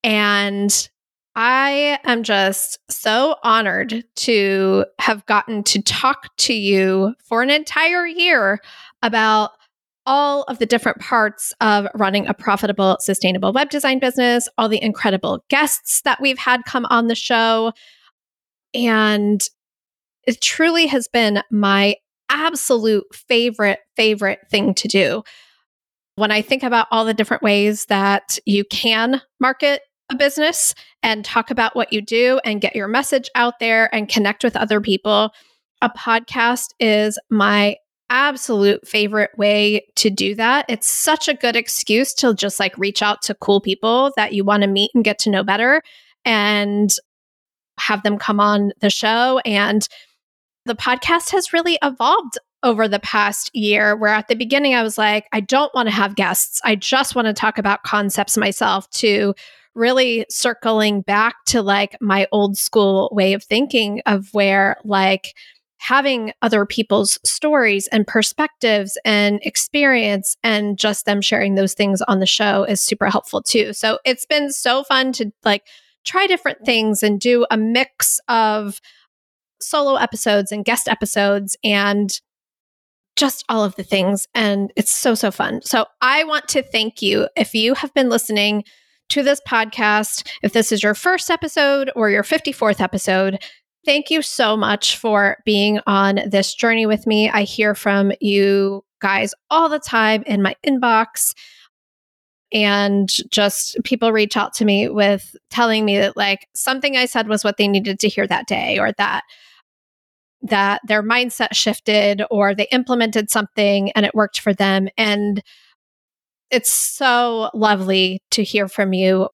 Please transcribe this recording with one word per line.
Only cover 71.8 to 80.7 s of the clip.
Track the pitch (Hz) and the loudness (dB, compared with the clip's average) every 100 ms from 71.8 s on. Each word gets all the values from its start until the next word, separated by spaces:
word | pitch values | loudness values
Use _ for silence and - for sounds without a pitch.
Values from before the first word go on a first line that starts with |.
| 202 190 | 0 0
on | - 196 | 0 0
the | 190 | 2
show | - 208 196 | 2 2 2
is | 196 196 | 0 -2
super | - - 196 | -2 0 0
helpful | 190 - 202 | 0 -2 -6
too. | - 226 214 | 0 0 0
So | 208 220 226 262 | -2 -2 -2 -2
it's | 247 - | -4 -2
been | 302 285 | -2 -2
so | 269 254 262 | -2 0 0
fun | 277 262 262 | 0 0 0
to, | 247 214 - | -2 -6 -2
like, | 226 202 _ - _ _ - | -2 -2 _ -20 _ _ -6
try | 370 392 | -2 0
different | 359 - - | 0 -2 -4
things | 220 233 220 208 | -2 0 0 2
and | 208 202 | 0 2
do | 240 240 240 | 2 2 2
a | 226 | 0
mix | 220 240 262 _ - - - | 2 0 -2 _ -2 -2 -2
of | 233 220 214 202 202 - _ _ _ _ _ _ _ | 0 2 0 -4 -12 -18 _ _ _ _ _ _ _
solo | - 302 285 269 | -4 0 0 0
episodes | 233 220 233 208 196 | -2 -2 0 0 0
and | 208 | -4
guest | 202 | -2